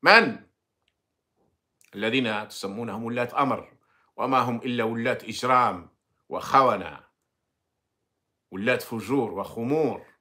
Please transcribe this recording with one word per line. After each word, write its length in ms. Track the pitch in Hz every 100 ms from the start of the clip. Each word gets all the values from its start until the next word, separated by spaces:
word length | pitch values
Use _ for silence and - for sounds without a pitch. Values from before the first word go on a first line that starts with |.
من؟ 360 | 160 214 208 107 - _ _ _ _ _ _ _ _ _ _ _ _ _ _ 104
الذين 520 | 107 127 123 107 107
تسمونهم 560 | - 98 98 117 101
ولاة 380 | 117 123 120 -
أمر، 320 | 139 110 - _ _ _ _ -
وما 220 | 127 131
هم 200 | 120 117
إلا 260 | 123 120
ولاة 340 | 113 113 120 120
إجرام 680 | 113 110 123 127 117 92 85 _ _ _ _
وخونة، 680 | 90 - 139 127 104 85 69 _ _ _ _ _ _ _ _ _ _ _ _ _ _ _
ولاة 260 | 95 107 123
فجور 540 | - 117 101 139 113
وخمور 720 | 92 95 - 117 151 147 95 - _